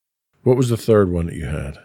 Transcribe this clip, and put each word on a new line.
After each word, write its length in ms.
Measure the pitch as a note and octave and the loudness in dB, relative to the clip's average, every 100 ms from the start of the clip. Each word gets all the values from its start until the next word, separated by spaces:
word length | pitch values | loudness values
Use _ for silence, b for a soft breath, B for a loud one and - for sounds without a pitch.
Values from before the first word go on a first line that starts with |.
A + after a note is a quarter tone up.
| _ _ _ _ | _ _ _ _
What 140 | C3 B2+ | 0 2
was 120 | B2 | 2
the 80 | A2+ | 0
third 340 | - G#2+ F#2+ | 2 4 4
one 160 | F2 E2 | 0 -4
that 80 | - | -6
you 100 | D#2 | -8
had? 320 | D2+ C#2+ C#2+ | -6 -8 -12